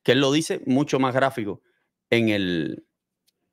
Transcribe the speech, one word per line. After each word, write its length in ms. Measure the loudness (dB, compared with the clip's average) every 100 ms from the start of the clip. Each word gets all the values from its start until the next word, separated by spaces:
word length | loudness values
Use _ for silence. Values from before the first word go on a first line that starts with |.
que 80 | 0
él 100 | 2
lo 100 | 4
dice 300 | 2 -2 -6 0
mucho 340 | 0 2 0
más 140 | 0 2
gráfico 480 | 0 -2 -8 -10 _ _ _ _ -2
en 200 | 0 2
el, 560 | 0 0 -2 -4 -8 -16 _ _ _ _ _ _